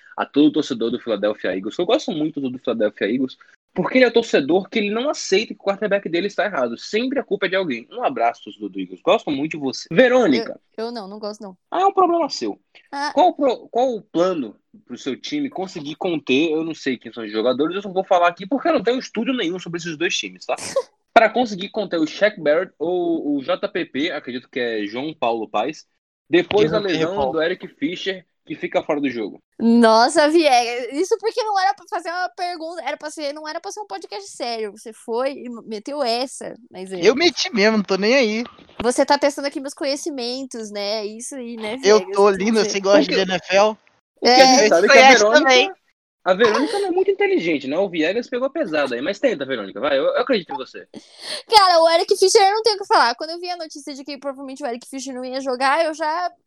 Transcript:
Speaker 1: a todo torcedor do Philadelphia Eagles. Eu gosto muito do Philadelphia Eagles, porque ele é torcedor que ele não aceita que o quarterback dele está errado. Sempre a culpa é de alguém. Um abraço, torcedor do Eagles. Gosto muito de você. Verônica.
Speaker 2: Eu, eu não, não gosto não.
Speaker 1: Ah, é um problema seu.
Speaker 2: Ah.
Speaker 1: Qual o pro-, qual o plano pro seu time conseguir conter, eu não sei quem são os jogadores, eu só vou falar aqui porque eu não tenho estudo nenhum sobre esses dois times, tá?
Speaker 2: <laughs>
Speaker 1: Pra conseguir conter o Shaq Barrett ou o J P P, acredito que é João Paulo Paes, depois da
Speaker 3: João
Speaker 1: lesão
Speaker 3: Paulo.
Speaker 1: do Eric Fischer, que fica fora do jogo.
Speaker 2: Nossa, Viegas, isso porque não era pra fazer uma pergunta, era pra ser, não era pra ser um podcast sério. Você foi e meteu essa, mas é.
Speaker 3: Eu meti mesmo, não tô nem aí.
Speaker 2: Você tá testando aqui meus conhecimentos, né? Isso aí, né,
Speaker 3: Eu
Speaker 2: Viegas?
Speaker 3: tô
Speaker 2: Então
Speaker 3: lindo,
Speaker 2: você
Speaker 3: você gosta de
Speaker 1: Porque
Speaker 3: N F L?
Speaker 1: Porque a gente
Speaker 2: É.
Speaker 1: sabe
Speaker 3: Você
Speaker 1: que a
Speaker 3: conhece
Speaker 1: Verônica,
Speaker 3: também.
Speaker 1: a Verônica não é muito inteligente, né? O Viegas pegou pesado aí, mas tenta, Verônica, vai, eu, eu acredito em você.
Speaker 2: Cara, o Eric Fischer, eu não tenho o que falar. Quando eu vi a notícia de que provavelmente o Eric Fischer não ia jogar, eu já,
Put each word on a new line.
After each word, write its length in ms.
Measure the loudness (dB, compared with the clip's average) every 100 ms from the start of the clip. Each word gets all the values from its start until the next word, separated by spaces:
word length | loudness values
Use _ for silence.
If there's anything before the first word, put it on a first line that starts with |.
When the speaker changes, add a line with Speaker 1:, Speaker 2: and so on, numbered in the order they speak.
| _ -10
Speaker 1:
a 80 |
todo 280 | -2 4 4
torcedor 400 | 4 -2 -4 -4
do 80 | -4
Philadelphia 560 | -4 -2 -2 -2 -4 -4
Eagles. 200 | -6 -4
Eu 100 | 0
gosto 260 | 0 0
muito 280 | -4 -4 -4
do 180 | -6 -6
Philadelphia 520 | -4 -2 -2 -2 -2
Eagles, 260 | -2 -4 -8 _ _ _
porque 220 | -6 0 4
ele 80 |
é 60 | 4
torcedor 580 | 4 2 0 2 0 0
que 100 | -4
ele 120 | -2
não 180 | -2 -4
aceita 460 | -6 -2 -2 -2
que 60 | -6
o 40 |
quarterback 420 | -6 -4 -2 -2 -2
dele 180 | -4 -2
está 180 | -2
errado. 320 | -2 -2 -2 -4
Sempre 420 | -6 -4 -2 -4
a 60 |
culpa 220 | -4 -4 -2
é 20 |
de 80 | -2
alguém. 320 | -2 -6 -8
Um 140 | -6
abraço, 400 | -4 0 0 -2
torcedor 240 | -10 -12 -10
do 100 | -8
Eagles. 220 | -10 -4
Gosto 280 | 0 0 0
muito 220 | -4 -6
de 40 | -6
você. 300 | -6 -8 0
Verônica. 680 | 4 6 6 4 2 -2 -10 _ -10
Speaker 2:
Eu, 100 | -10
eu 60 |
não, 160 | -10 -12
não 100 | -12
gosto 220 | -12 -12
não. 160 | -16 -18 _
Speaker 1:
Ah, 100 | 0
é 60 | 2
um 80 |
problema 340 | 4 2 2 -2
seu. 320 | -4 -6 -8 _ _ _
Speaker 2:
Ah. 180 | -8 -2
Speaker 1:
Qual 140 | 2 4
o 40 |
pro-, 360 | 4 0 -2 -4
qual 240 | -2 0
o 80 | -2
plano 540 | -4 0 0 0 -6 -12 _ -20
pro 140 | -18 -10
seu 180 | -8 -8
time 300 | -6 -6 -4
conseguir 460 | -6 -10 -10 -12
conter, 560 | -6 -4 -2 0 2 2
eu 120 | 0
não 120 | -4
sei 240 | -6 -6 -6
quem 140 | -8
são 120 | -12
os 80 | -6
jogadores, 420 | -2 0 0 -2
eu 80 | -2
só 60 | -4
vou 160 | -4
falar 240 | 0 2 2
aqui 180 | 0 -4
porque 220 | -4 0
eu 60 |
não 80 | 0
tenho 160 | 0 -2
estudo 340 | -4 -6 -4
nenhum 260 | -2 -4 -6
sobre 200 | -8 -10
esses 180 | -10 -6
dois 200 | -4 -4
times, 280 | -8 -12
tá? 120 | -8 -8
Speaker 2:
<laughs> 440 | -4 -6 -6 _ _
Speaker 1:
Pra 160 | 2 4
conseguir 420 | 2 -2 -4 -8
conter 280 | -8 -4 -2
o 80 | -2
Shaq 340 | 0 0 2
Barrett 320 | 0 0 -2 -6
ou 580 | -4 -2 -2 -2 -2 -4
o 60 |
J 260 | -2 -4 -4
P 160 | -6
P, 260 | -6 -4 -4
acredito 360 | -6 -10 -12 -8
que 120 | -6
é 260 | -4 -4 -4
João 260 | -6 -8
Paulo 360 | -2 -2 -2 -4
Paes, 380 | -4 -4 -6 _ _ _ _ _
depois 400 | 0 2 2 2
da 80 | 2
Speaker 3:
João 100 | 0
Speaker 1:
lesão 280 | 0 -2 0
Speaker 3:
Paulo. 160 | -2
Speaker 1:
do 100 | 0
Eric 240 | -2 -4 -10
Fischer, 580 | -6 -6 -4 -6 -8 -12 _ -16
que 80 |
fica 260 | -10 -4 -4
fora 200 | -2 -2
do 100 | -2
jogo. 320 | -4 -6 -10 _ -2
Speaker 2:
Nossa, 720 | 4 6 6 6 4 4 4
Viegas, 640 | 4 4 4 2 -4 -6
isso 260 | -4 -2 -2
porque 240 | -2 -4
não 160 | -2 0
era 160 | 0
pra 100 | -2 -8
fazer 200 | -8 -6
uma 180 | -6 -6
pergunta, 540 | -6 -8 -8 -10 -10
era 140 | -8 -8
pra 140 | -10
ser, 220 | -10 -10
não 140 | -10 -10
era 140 | -10
pra 120 | -12
ser 80 | -12
um 80 | -12
podcast 420 | -14 -12 -14 -14
sério. 400 | -10 -8 -6 -8
Você 220 | -12 -18
foi 400 | -16 -8 -4 -4
e 160 | -6 -12 -14 -12
meteu 340 | -12 -8 -4
essa, 540 | -2 -2 -4 -8 -14 -16 -18
mas 220 | -16 -12
é. 80 | 0
Speaker 3:
Eu 140 | 2 4
meti 360 | 2 0 -2
mesmo, 260 | 2 2 2
não 60 |
tô 120 | 0 0
nem 180 | 2
aí. 300 | 2 2 -2 -8 -14 -18 -6
Speaker 2:
Você 240 | -2 2
tá 140 | 2 4
testando 300 | 2 0 -6
aqui 120 | -8
meus 140 | -10
conhecimentos, 960 | -8 -6 -4 -6 -8 -8 -8 -10 -10 -10
né? 340 | -8 -6 -6
Isso 300 | -8 -10 -12
aí, 220 | -12 -12 -10
né, 180 | -8 -2
Speaker 3:
Eu 160 | 4 4
Speaker 2:
Viegas? 180 | 4 2
Speaker 3:
tô 140 | 4
Speaker 2:
Então 140 | 2
Speaker 3:
lindo, 140 | 0 0
Speaker 2:
você 100 | 0
Speaker 3:
você 100 | -2
gosta 200 | 4 4
de 40 | 4
Speaker 1:
Porque 120 | 0
Speaker 3:
N 100 | 0
F 220 | -2 0 2
L? 200 | 2 0 _ _ _ _
Speaker 1:
Porque 200 | 4 8
a 60 | 8
gente 180 | 8
Speaker 2:
É. 40 | 6
Speaker 1:
sabe 180 | 4 8
Speaker 3:
Você 60 |
Speaker 1:
que 60 | 10
a 40 |
Speaker 3:
conhece 160 | 10 10
Speaker 1:
Verônica, 220 | 6 6
Speaker 3:
também. 320 | 6 4 4 -4 _ _ _ _
Speaker 1:
a 100 | 0
Verônica 440 | 2 2 2 0 -2
não 100 | -2
é 20 |
muito 200 | 0 0
inteligente, 560 | 0 0 0 0 -2 -2
né? 120 | -2
O 100 | -2
Viegas 400 | -2 -2 -2 -6
pegou 220 | -6 -4
pesado 440 | -4 -2 -2 -2
aí, 60 | -2
mas 180 | -6 -2
tenta, 280 | -2 -2 -4
Verônica, 340 | -6 -6 -6
vai, 160 | -2 0
eu, 60 |
eu 140 | 0 0
acredito 340 | 0 -2 -2
em 40 | -10
você. 300 | -10 -16 -18 -20 -20 -18 -14 -14 2
Speaker 2:
Cara, 320 | 4 6 6
o 80 | 6
Eric 280 | 4 2 2
Fischer, 260 | 4 6
eu 100 | 4
não 80 | 4
tenho 140 | 0 -2
o 40 |
que 60 | 2
falar. 280 | 2 2
Quando 160 | 0 -8
eu 80 | -10
vi 80 | -10
a 80 | -10
notícia 380 | -12 -14 -14
de 100 | -14
que 140 | -12 -10
provavelmente 440 | -10 -10 -12 -10
o 40 | -10
Eric 200 | -10 -12
Fischer 260 | -12 -10
não 100 | -10
ia 160 | -8 -6
jogar, 420 | -6 0 2 2 0
eu 80 |
já, 360 | -2 -4 -2 -6 -8